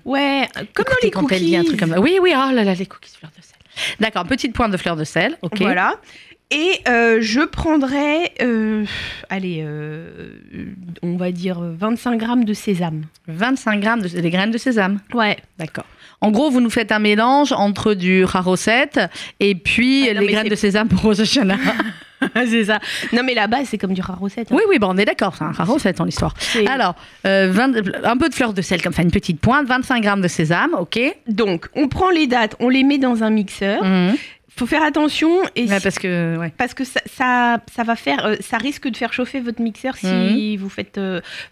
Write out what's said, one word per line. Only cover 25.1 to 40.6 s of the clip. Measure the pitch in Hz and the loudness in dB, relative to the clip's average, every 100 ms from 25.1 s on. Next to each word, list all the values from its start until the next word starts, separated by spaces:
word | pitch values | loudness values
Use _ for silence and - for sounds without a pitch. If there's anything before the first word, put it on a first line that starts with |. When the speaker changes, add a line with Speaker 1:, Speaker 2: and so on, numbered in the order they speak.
| - 202 - | 0 -2 -2
Speaker 2:
c'est | |
un | 156 | -6
Rarosette | 151 170 294 190 175 | -2 0 0 0 0
en | 175 | -2
histoire. | - 160 - | -2 -4 -4
Speaker 1:
C'est | - 226 208 | -4 0 2
Speaker 2:
Alors, | 269 190 175 - - 190 | 2 -2 -2 -12 -6 0
euh, | 196 190 | 2 4
vingt, | 190 269 233 190 - | 4 2 2 -2 -2
un | 208 247 | 0 2
peu | 311 | 0
de | |
fleur | - 233 | 0 -2
de | 190 | -2
sel, | 170 180 | -2 -2
comme | 131 | -2
ça, | 135 | 0
une | 175 | 2
petite | 165 - 160 | 2 0 0
pointe, | 214 277 247 | 2 2 2
vingt-cinq | 254 254 240 | 0 0 0
grammes | 208 302 | 0 2
de | 269 | 0
sésame, | - 156 175 277 262 | 0 0 2 0 0
ok. | 165 226 269 403 - | -2 -2 -2 -2 -4
Speaker 1:
Donc, | 202 208 175 - | 0 0 -2 -4
on | - 285 | -4 -2
prend | - 370 | 0 2
les | 320 277 | 2 2
dattes, | 247 226 - | 2 0 0
on | 247 | 2
les | 262 | 4
met | 269 285 | 4 2
dans | 262 233 | 2 2
un | 220 | 2
mixeur. | 214 196 - 196 214 | 0 -2 -4 -2 0
Speaker 2:
Mhm. | 190 190 180 269 - - _ | 2 2 2 0 -4 -20 _
Speaker 1:
Faut | - | -6
faire | 240 311 | -2 2
attention | 302 302 302 - 320 359 370 - | 2 2 0 2 2 2 0 -2
et | 233 | 0
Speaker 2:
Ouais, | 196 | 0
Speaker 1:
si | |
Speaker 2:
parce | 190 - | 0 -2
que, | 190 175 165 165 | -2 -2 -2 -2
ouais. | 170 - | -6 -4
Speaker 1:
parce | 254 | -6
que | - | -6
ça, | 262 - | -6 -6
ça, | - - 254 247 240 233 - | -6 -2 0 2 2 0 -4
ça | - | -4
va | 233 233 | -2 -2
faire, | - 277 | -2 -2
euh, | 214 202 | 0 -2
ça | - 226 | -4 -4
risque | 262 - 277 | -4 -6 -6
de | 220 | -4
faire | 233 | -4
chauffer | - 247 269 | -4 -4 -6
votre | 240 233 | -6 -4
mixeur | 233 208 254 - | -4 -4 -8 -4
si | 190 | -2
Speaker 2:
Mhm. | 185 185 214 214 | 2 2 2 0
Speaker 1:
vous | 208 | -4